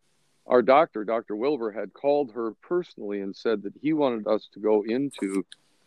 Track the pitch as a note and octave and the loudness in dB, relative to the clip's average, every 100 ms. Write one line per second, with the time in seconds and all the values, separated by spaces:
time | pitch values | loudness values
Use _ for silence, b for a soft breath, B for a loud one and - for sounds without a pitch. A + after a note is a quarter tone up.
0 | _ _ _ _ - B2 C3 C3+ E3 A2 | _ _ _ _ 2 4 6 6 4 -2
1 | G2+ A2+ - G#2 A#2+ C#3+ A2+ G#2 G2+ - | -4 -4 -4 -4 -2 -2 -4 -6 -10 -4
2 | C#3 D3 C3 A2+ A2+ G#2 - F3 E3+ - | 0 0 0 -4 -6 -8 -4 -4 -4 -10
3 | G#2+ G2+ G2 - A#2 G#2+ G2 - D3 D#3 | -8 -6 -6 -6 -2 -2 -4 -6 -2 0
4 | C#3 A2+ G#2 G#2+ - G2+ G#2+ G#2+ G#2+ B2 | 0 0 0 -2 -2 -4 2 2 2 -2
5 | C#3 - G2 G2 - - _ _ | -4 -4 -4 -2 -6 -12 _ _